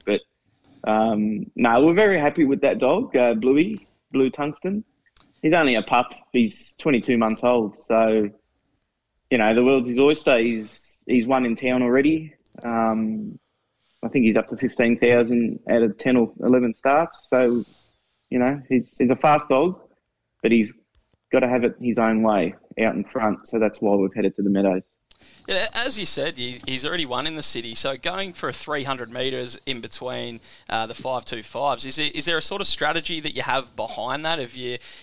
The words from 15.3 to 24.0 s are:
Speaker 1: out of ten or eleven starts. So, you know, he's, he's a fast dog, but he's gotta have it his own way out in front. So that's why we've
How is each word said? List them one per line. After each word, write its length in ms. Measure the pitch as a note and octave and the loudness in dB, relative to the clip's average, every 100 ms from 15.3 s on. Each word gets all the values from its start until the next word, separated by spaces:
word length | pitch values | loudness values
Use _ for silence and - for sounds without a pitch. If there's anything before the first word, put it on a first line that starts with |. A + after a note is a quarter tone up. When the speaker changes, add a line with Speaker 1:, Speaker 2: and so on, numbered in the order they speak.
| A#2+ A2+ - - | 2 0 -4 -2
Speaker 1:
out 140 | A#2 | 2
of 160 | A2+ - | 2 0
ten 180 | C3+ B2+ | 0 2
or 160 | A2+ - | 2 0
eleven 300 | - B2+ B2 | 2 2 2
starts. 500 | - C3+ C#3+ E3 - _ | -2 2 2 0 -6 _
So, 360 | B2+ B2 A#2+ G#2 _ _ _ _ _ _ | 2 2 2 -4 _ _ _ _ _ _
you 80 | B2+ | 0
know, 240 | B2 C#3+ C3 | 0 -2 0
he's, 200 | B2+ A#2 - | 0 0 0
he's 100 | B2 | 0
a 60 | B2 | 2
fast 320 | D#3 D3 - | 4 2 2
dog, 320 | C3 E3+ F3+ - _ _ _ _ _ | 2 2 -2 -12 _ _ _ _ _
but 80 | A2+ | 2
he's 200 | A#2 G#2+ - _ _ _ _ _ | 2 2 -6 _ _ _ _ _
gotta 160 | C3 B2 | 0 2
have 160 | B2 | 2
it 100 | A#2 - | 0 -2
his 160 | B2 A#2 | -2 0
own 260 | A2 A2 | 2 2
way 320 | A2 G#2 E2+ - _ - | 2 2 0 -6 _ -2
out 160 | - | -2
in 80 | - | -2
front. 340 | G#2 B2+ G#2+ G2+ - | -6 -4 -2 -4 -4
So 100 | A2+ | -2
that's 220 | G#2+ - | -2 0
why 140 | G#2+ | 0
we've 180 | G2+ | 2